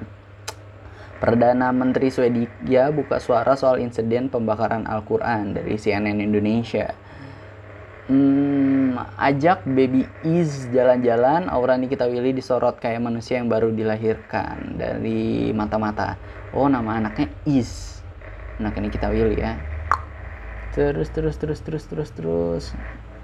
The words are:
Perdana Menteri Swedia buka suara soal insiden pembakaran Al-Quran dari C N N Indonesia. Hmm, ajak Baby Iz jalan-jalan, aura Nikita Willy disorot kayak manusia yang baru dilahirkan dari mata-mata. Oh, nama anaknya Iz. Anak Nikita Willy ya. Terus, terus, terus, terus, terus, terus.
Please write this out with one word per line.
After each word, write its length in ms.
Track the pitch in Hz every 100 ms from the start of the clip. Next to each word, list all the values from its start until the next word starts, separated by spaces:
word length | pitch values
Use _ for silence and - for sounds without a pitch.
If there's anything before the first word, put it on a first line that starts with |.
| - - - - - - - - - - - -
Perdana 480 | - 117 120 123 127 127
Menteri 320 | 127 123 131
Swedia 800 | 127 123 120 117 - - 127 139
buka 320 | 151 135 127
suara 320 | - 117 117
soal 320 | 135 131 127
insiden 480 | 120 117 113 120 131
pembakaran 560 | 127 110 107 107 113 -
Al-Quran 720 | 110 107 110 117 113 101 -
dari 160 | - 107
C 160 | 107
N 160 | 101 104
N 160 | 104
Indonesia. 640 | 104 104 104 113 117 107 - - - - - - - - - - - - -
Hmm, 880 | 135 139 139 143 139 135 135 131 123 - -
ajak 480 | 139 143 160 190 135
Baby 400 | 131 131 131 123 -
Iz 480 | 160 170 160 139 127
jalan-jalan, 800 | 123 123 123 123 117 127 165 180
aura 240 | 127 127 127
Nikita 320 | 127 135 123
Willy 240 | 123 127
disorot 480 | 131 - 123 123 -
kayak 240 | 120 113
manusia 320 | 120 117 113 127
yang 160 | 120
baru 160 | 110 113 110
dilahirkan 1040 | 110 107 110 110 - 107 - - - -
dari 720 | 117 117 113 113 113 113 117
mata-mata. 640 | 110 107 110 107 107 98 98 - - - 120
Oh, 80 |
nama 320 | 139 131 110 113
anaknya 320 | 107 - 147 -
Iz. 560 | 151 139 113 - - - - - - - - -
Anak 240 | 107 101
Nikita 320 | 104 101 104
Willy 240 | 107 113 110
ya. 240 | 110 113 - - - - - - - - - - - -
Terus, 320 | 143 151 156
terus, 240 | - 156
terus, 240 | 151 156 147
terus, 260 | - 156 -
terus, 200 | 160 151
terus. 500 | - 165 - 170 170 - - - - - -